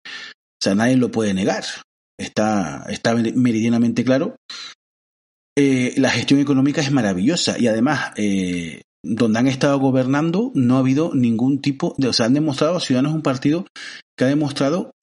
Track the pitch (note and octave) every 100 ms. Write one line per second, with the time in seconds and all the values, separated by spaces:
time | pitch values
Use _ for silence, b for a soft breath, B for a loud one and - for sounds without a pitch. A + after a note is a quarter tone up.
0 | - - - - _ - A2 G2 A#2+ C3
1 | A#2+ A2+ G#2+ F#2+ G#2+ - - - - _
2 | _ - G2 - G#2+ G#2+ D#2+ C#2 - G2+
3 | A#2+ A#2 A2 B2+ B2 A2+ A#2 A#2 A#2 A#2
4 | A#2 C3 E3+ - - B B - _ _
5 | _ _ _ _ _ - C#3 C3 B2+ -
6 | B2+ A#2+ - C#3 C#3 C3+ C#3 D3 C3+ C#3
7 | G#2 F2+ G#2+ E3+ - F#2+ A#2 A2 B2+ C#3
8 | - - G#2 F#2+ F#2 F2 E2 C2+ - _
9 | D#2 A2+ A2+ A2 C3 C3 D3 C#3 C3+ C3
10 | B2+ C#3+ E3 F3+ B3 - A#2+ C3 C3 C3+
11 | E3+ C#3 A#2+ A2+ B2+ C#3 D3 C3+ E3+ -
12 | C3 G#2+ A2+ C#3+ D#3 C3 D3+ F3 - B2+
13 | D3 D#3 D3 B2+ C#3+ E3 G3 B B B
14 | - - C3 D3 C3+ C3 C#3 F3 - -